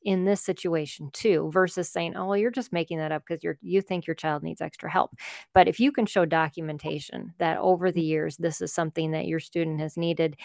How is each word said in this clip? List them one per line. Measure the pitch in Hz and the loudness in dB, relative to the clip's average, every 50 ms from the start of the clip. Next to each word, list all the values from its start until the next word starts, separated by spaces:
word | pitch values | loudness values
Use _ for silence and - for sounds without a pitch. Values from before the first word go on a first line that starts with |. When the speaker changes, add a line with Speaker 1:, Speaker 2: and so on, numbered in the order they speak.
| - | -2
Speaker 1:
in | 202 190 185 180 | 0 0 2 4
this | 196 202 190 | 2 2 0
situation | - - 180 - - 175 165 156 151 139 - - 151 139 - | 0 -4 -6 -4 -2 -2 0 -2 -2 -4 -8 -12 -12 -12 -10
too," | - - 220 175 151 156 156 | 0 2 4 4 4 2 2
versus | 156 190 185 180 - 185 170 - | 2 2 2 2 0 -4 -6 -4
saying, | - 180 170 165 - | -4 -4 -4 -4 -4
"Oh, | - 185 | -6 -2
well, | 190 202 | 0 0
you're | 202 214 247 | 0 0 0
just | 233 269 233 - 180 | -2 -4 -6 -2 -2
making | 170 165 - 170 160 | -2 -2 -2 -4 -4
that | 156 156 | -2 -2
up | 156 151 - | -4 -4 -4
'cause | - 170 156 | -6 -8 -4
you're, | - 170 156 - | -4 -6 -6 -6
you | - 170 180 196 | -4 0 0 0
think | 190 - 190 175 - | 2 0 -4 -4 -4
your | - 160 | -6 -6
child | - - 160 151 147 156 | -4 -2 -2 -2 -2 -4
needs | 165 - - | -8 -6 -6
extra | 165 156 - - - 156 | -8 -10 -8 -12 -10 -2
help." | 160 185 - - - - - - - - - _ _ | 0 0 0 0 -4 -12 -16 -16 -16 -16 -18 _ _
But | 190 175 | 8 8
if | 185 165 - | 8 6 4
you | 240 285 | 2 2
can | 294 - 220 | 4 2 0
show | - - 202 170 | 2 4 2 4
documentation | 151 170 160 160 151 - 170 160 156 151 143 - 156 151 151 - - - - - 175 170 - | 4 4 2 0 0 -4 -8 -8 -8 -8 -6 -6 -6 -6 -6 -8 -8 -10 -10 -10 -12 -4 -2
that | 170 160 - | 0 0 0
over | - - 185 185 170 180 185 | 2 4 4 4 4 4 2
the | 180 180 | 2 2
Speaker 2:
Mm. | 160 | 0
Speaker 1:
years, | 156 160 156 156 156 - | 0 0 0 -2 -4 -4
this | - 170 165 151 - | -4 -4 -4 -4 -4
is | 180 160 - | -6 -4 -2
something | - 165 156 - 170 160 156 | -2 -4 -2 -2 -2 -2 -2
that | 156 156 - | -2 -2 -2
your | - 165 160 | -4 -4 -4
student | - - - 175 165 160 156 151 | -6 -6 -4 -4 -2 -2 -2 -4
has | 156 156 - | -4 -6 -4
needed, | 170 170 170 165 160 165 156 143 - | -2 -2 0 0 0 0 -2 -2 -6